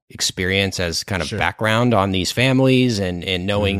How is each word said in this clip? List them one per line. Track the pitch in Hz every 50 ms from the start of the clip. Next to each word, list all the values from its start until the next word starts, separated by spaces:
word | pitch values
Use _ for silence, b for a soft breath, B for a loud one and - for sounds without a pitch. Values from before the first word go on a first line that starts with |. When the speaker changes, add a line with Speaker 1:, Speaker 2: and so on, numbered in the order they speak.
| _ _
Speaker 1:
experience | - - - - - 95 92 92 95 98 98 95 - -
as | 90 85 80 - -
kind | - 101 90 78
of | 69
Speaker 2:
Sure. | - 98
Speaker 1:
background | 82 85 - - 110 110 110 113 123 123 113
on | 98 95 98
these | 95 92 87 -
families | - 117 123 135 131 131 131 131 131 127 127 123 113 101
and, | 98 90 87 87 85
and | 90 92 90 90
knowing | 101 101 104 104 98 98